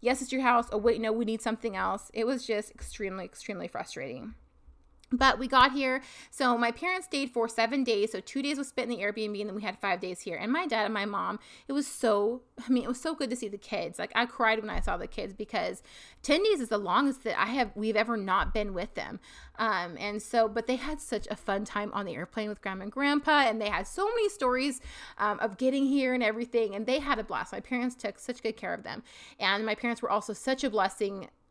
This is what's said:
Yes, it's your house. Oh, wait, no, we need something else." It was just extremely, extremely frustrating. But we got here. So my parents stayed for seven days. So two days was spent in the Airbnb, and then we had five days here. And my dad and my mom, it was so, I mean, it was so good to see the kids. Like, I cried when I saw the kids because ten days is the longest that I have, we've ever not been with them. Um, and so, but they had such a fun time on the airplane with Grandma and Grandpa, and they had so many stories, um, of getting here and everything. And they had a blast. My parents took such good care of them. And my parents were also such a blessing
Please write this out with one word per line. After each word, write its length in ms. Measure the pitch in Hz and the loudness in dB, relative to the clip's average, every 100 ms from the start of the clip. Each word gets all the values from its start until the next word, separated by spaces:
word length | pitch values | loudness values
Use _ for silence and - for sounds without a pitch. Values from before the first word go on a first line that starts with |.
Yes, 220 | 240 262 | 0 0
it's 100 | 262 | 0
your 80 | 262 | 2
house. 280 | 254 240 233 | 4 4 4
Oh, 60 | 214 | 2
wait, 240 | 226 220 | 4 4
no, 100 | 220 | 2
we 140 | 220 220 | 0 0
need 160 | 226 | -2
something 340 | 226 226 233 190 | -2 -2 -4 -2
else." 340 | 190 196 - | -2 -2 -6
It 120 | 220 233 | -2 0
was 200 | 262 - | 0 -2
just 240 | 214 214 | -2 -4
extremely, 560 | - - - 196 190 175 | -10 -12 -6 -6 -6 -10
extremely 420 | - - 190 175 | -10 -8 -8 -6
frustrating. 680 | - - - 135 - - - _ _ - - _ _ - 247 | -8 -8 -8 -8 -10 -12 -16 _ _ -20 -20 _ _ -4 4
But 220 | 269 - | 4 4
we 100 | 262 | 4
got 240 | 262 269 | 6 6
here. 300 | 269 262 254 - - - | 4 0 0 -4 -18 -10
So 260 | - 254 233 | 0 2 4
my 120 | 233 | 2
parents 360 | 233 349 370 359 | 0 -2 -2 -2
stayed 240 | 285 262 | -4 -2
for 180 | 247 226 | 0 0
seven 360 | 233 226 277 | 2 2 2
days. 280 | 247 208 214 | 2 2 0
So 80 | 190 | -2
two 220 | - 277 | -6 -4
days 160 | 277 285 | -2 -2
was 100 | 277 | -4
spent 220 | - 233 | -4 -4
in 80 | 233 | -2
the 60 | |
Airbnb, 360 | 202 214 214 208 | -2 -2 -4 -4
and 80 | 208 | -6
then 60 | |
we 80 | 202 | -6
had 160 | 208 202 | -6 -4
five 220 | 202 180 | -2 -2
days 200 | 185 175 | -2 -6
here. 160 | - 165 | -6 -4
And 160 | 208 | 0
my 140 | 302 339 | 0 0
dad 180 | 220 | 0
and 100 | 202 | 0
my 100 | 208 | 0
mom, 340 | 208 202 180 208 - - - | -2 -2 -4 -6 -10 -14 -4
it 40 | |
was 140 | 277 277 | -2 -2
so, 560 | - 233 208 208 247 - - 240 | 0 2 4 2 0 -8 -8 2
I 40 | |
mean, 140 | 254 | 2
it 40 | 240 | 2
was 120 | 254 | -2
so 140 | 320 | -4
good 160 | 320 262 | -2 -2
to 60 | 247 | -4
see 120 | 208 | -6
the 100 | 202 | -8
kids. 400 | - 196 170 175 | -4 -4 -4 -6
Like, 140 | 175 | 0
I 120 | 226 247 | 2 2
cried 340 | - 226 220 | 4 4 4
when 100 | 214 | 0
I 100 | 180 | 0
saw 160 | - 175 | 0 0
the 100 | 160 | -4
kids 280 | - 190 | -6 -8
because 480 | 190 208 208 180 185 - - - - | -8 -4 -2 -2 -4 -14 -20 -20 -4
ten 200 | - 311 | 2 4
days 180 | 427 359 | 4 4
is 80 | 233 | 2
the 100 | 202 | 0
longest 460 | 190 196 277 - | 2 4 4 2
that 160 | 226 - | -2 2
I 60 | 208 | 2
have, 240 | 262 233 | 2 0
we've 220 | 208 220 208 | 0 2 2
ever 200 | 220 226 | 2 0
not 380 | 196 190 - | 2 2 2
been 200 | 220 208 | 0 -2
with 200 | 180 208 | -4 -6
them. 260 | - - - - - - - | -6 -8 -10 -14 -20 -12 -2
Um, 400 | 220 190 175 165 | 0 0 -2 -6
and 220 | 208 208 | -6 -6
so, 280 | - 240 220 | 0 2 4
but 180 | 220 226 | 2 -2
they 100 | 254 | -2
had 240 | 269 302 | -2 -6
such 280 | - 220 - | -4 -4 -4
a 60 | 214 | -6
fun 280 | - 196 | -2 -2
time 260 | 208 208 208 | -2 -4 -4
on 120 | - 196 | -4 -4
the 80 | |
airplane 340 | 127 180 - 214 | -6 -6 -6 -6
with 120 | 208 | -6
Grandma 240 | 196 190 | -6 -6
and 80 | 196 | -6
Grandpa, 520 | 262 285 294 294 294 262 | 0 2 4 6 6 6
and 140 | 220 | 2
they 80 | 208 | 0
had 180 | 180 - | -2 -2
so 180 | - 415 | -2 0
many 220 | 480 415 | 2 0
stories, 520 | - 254 254 277 247 - - - - | 2 0 2 0 -4 -10 -16 -12 -2
um, 200 | 208 208 | -2 0
of 160 | 214 196 | -2 0
getting 300 | 254 269 269 | 2 4 4
here 280 | 277 262 | 4 4
and 80 | 254 | 4
everything. 520 | 214 220 240 233 220 | 2 0 0 0 0
And 120 | 196 226 | 0 0
they 120 | 269 | 0
had 200 | 285 226 | 0 -2
a 60 | |
blast. 280 | 208 - - | -2 -4 -4
My 80 | - | -8
parents 340 | - 247 247 | -4 -2 -2
took 240 | 247 214 - | -4 -8 -6
such 240 | - 247 | -8 -4
good 140 | 220 220 | -4 -4
care 180 | 180 | -6
of 80 | 175 | -6
them. 200 | - 131 - - - - | -8 -12 -14 -20 -20 -2
And 260 | 190 202 | 0 2
my 100 | 220 | 0
parents 280 | 214 240 233 | -2 -2 -2
were 80 | 240 | 0
also 220 | 214 214 | 0 -2
such 320 | 202 - 262 | -4 -2 0
a 60 | 277 | 0
blessing 580 | 208 185 - 202 196 175 _ _ | 2 2 0 -4 -4 -12 _ _